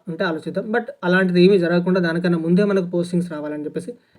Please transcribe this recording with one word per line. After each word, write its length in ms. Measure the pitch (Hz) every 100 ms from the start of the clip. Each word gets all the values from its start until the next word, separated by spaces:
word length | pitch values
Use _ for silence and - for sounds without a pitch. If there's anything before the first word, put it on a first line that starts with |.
| -
ఉంటే 160 | 160
ఆలోచిద్దాం. 400 | 196 156 160 185 220
But 140 | 240 220 -
అలాంటిది 360 | 175 185 185 175
ఏమీ 140 | 180 202
జరగకుండా 420 | 170 175 175 185
దానికన్నా 380 | 170 170 180 170
ముందే 260 | 165 180
మనకు 240 | 202 190 175
పోస్టింగ్స్ 420 | 175 170 175 170
రావాలని 340 | 151 151 151 151
చెప్పేసి 260 | - - 240 _